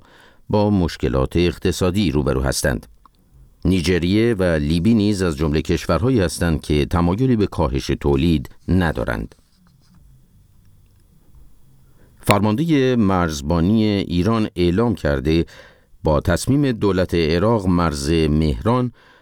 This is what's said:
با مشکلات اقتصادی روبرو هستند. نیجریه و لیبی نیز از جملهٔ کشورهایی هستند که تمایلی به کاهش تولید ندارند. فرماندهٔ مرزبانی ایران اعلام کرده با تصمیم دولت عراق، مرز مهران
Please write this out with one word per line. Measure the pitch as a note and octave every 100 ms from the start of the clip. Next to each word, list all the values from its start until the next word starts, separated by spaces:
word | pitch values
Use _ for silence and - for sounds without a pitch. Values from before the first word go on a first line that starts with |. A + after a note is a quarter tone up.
| - - - - -
با | G#2 G#2
مشکلات | G2+ E2 - C2+ C2 C2 E2+
اقتصادی | E2+ - F#2 - F#2 F#2+ F2+
روبرو | C#2+ C2+ C2
هستند. | C2+ - D2 A1+ - - _ _ _ - - _ E2+
نیجریه | F#2 E2 F2 F2 G#2 A#2
و | G2
لیبی | F#2 D#2+ D2 E2+ G2
نیز | A#2 G#2 G2
از | F2+ C#2
جملهٔ | D#2 D2+
کشورهایی | - E2 - E2 A#2+ B2
هستند | E2+ - F2 D2+
که | - D2+ C#2+
تمایلی | E2+ F2 G2+ C3 A2+
به | F#2+
کاهش | - D#2 C#2 -
تولید | C2+ C#2+ C#2 E2+ D2+ B1 - -
ندارند. | F#2 E2 A#1 A1+ A1 A1 - _ _ _ _ _ - - - _ - _ - - - _ _ _ - - - - - - - - - - -
فرماندهٔ | - G2+ G#2+ A2 E3 C#3+ C3 A#2+
مرزبانی | G2 F#2 E2+ D2 C#2+ E2+ F2 A2+ G#2+
ایران | G2+ - F2 F#2 A2+ G#2+ -
اعلام | F2 F#2 A#2+ F2+
کرده | D2+ C#2 C2+ E2 - - - _ _ -
با | D#2+ D2
تصمیم | - E2+ - C#3+ C#3
دولت | A2+ G2+ F#2 F2
عراق، | E2+ D#2 E2+ G#2+ A2+ F#2
مرز | F2 E2 C#2+ C#2
مهران | E2 D#2 D2+ D#2 A#1+ G#2+ B2+ B2 - - -